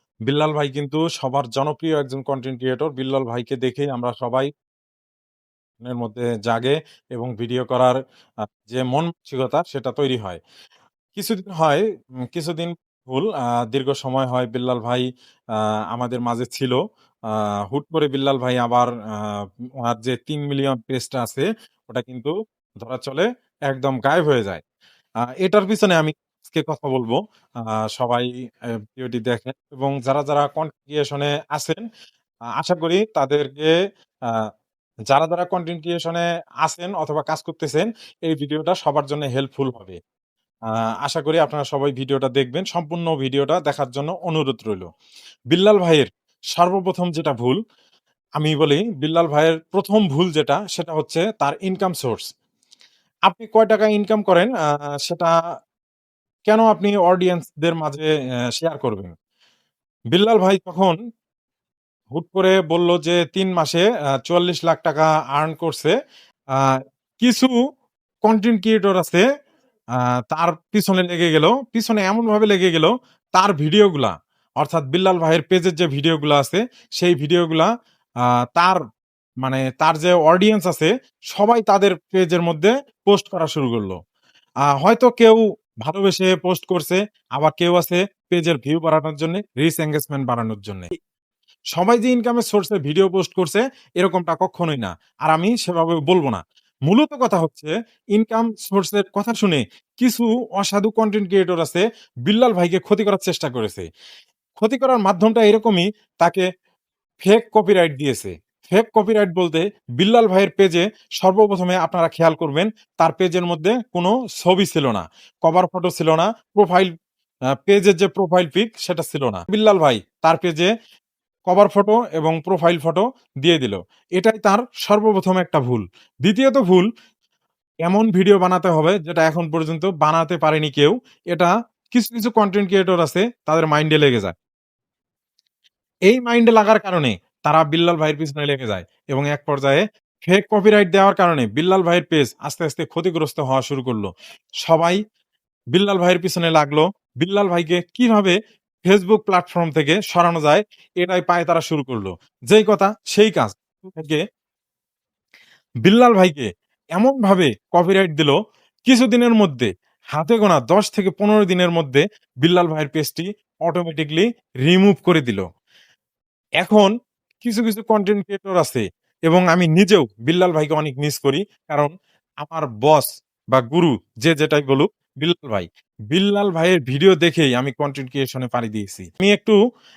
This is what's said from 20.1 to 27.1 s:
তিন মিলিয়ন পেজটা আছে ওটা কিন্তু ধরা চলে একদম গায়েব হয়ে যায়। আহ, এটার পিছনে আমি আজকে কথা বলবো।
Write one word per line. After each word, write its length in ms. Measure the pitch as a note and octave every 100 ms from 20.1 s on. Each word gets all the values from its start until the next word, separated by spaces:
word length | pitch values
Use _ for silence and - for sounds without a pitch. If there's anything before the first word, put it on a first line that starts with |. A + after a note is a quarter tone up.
| B2
তিন 240 | - D3 C#3+
মিলিয়ন 340 | C#3 C#3 B2+
পেজটা 420 | - C3 - C3
আছে 300 | A2+ - F3 A3 _ _ -
ওটা 140 | A#2+
কিন্তু 420 | B2 B2+ C3+ F#3 A3 _ _ -
ধরা 200 | A2+ B2+
চলে 360 | - C3+ G#3+ B3 _ -
একদম 400 | C#3+ C3+ C#3 B2+
গায়েব 240 | C3+ E3+
হয়ে 200 | D3+ B2+
যায়। 180 | G2 E2 - _ _ _ _
আহ, 180 | A2+ A#2+ F#3
এটার 300 | F#3 G#3 F#3+
পিছনে 280 | G#3+ G3+
আমি 160 | E3 D#3
আজকে 520 | - _ _ _ E3 D#3
কথা 220 | D3+ C#3+
বলবো। 380 | C3 A2+